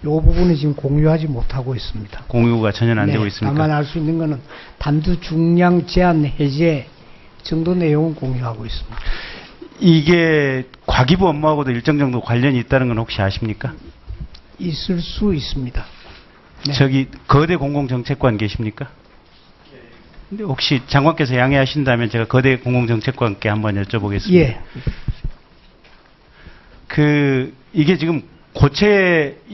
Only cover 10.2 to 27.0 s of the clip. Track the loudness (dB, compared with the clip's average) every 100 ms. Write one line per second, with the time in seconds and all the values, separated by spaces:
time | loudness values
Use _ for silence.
10.2 | 4 2 0 -2 -6 -12 -2 0 2 4
11.2 | 2 2 0 0 0 -2 0 0 0 -2
12.2 | -2 0 2 0 0 0 0 -2 -4 -2
13.2 | -2 -2 -6 -6 -8 -10 -20 -20 -18 -14
14.2 | -14 -16 -20 -10 -8 -6 -4 -4 -4 -4
15.2 | -2 -2 -4 -6 -6 -8 -10 -16 -20 -20
16.2 | -20 -20 -20 -10 -6 0 2 2 -2 -8
17.2 | 2 2 2 0 -2 -4 -2 -4 -4 0
18.2 | 0 0 -4 -4 -8 -8 -16 -16 -20 -20
19.2 | _ -20 -20 _ -20 -20 -20 -20 -20 -20
20.2 | -14 -10 -6 -4 0 -2 0 2 2 0
21.2 | 0 2 2 2 0 0 0 0 0 -2
22.2 | 0 2 2 2 0 0 2 0 -2 -2
23.2 | -2 -2 -2 -2 -2 -2 -2 -4 -2 -4
24.2 | 4 4 4 -2 -12 -8 -8 -6 -8 -8
25.2 | -8 -10 _ -20 -20 _ -20 -20 _ _
26.2 | _ -20 -20 -20 -20 -20 -8 0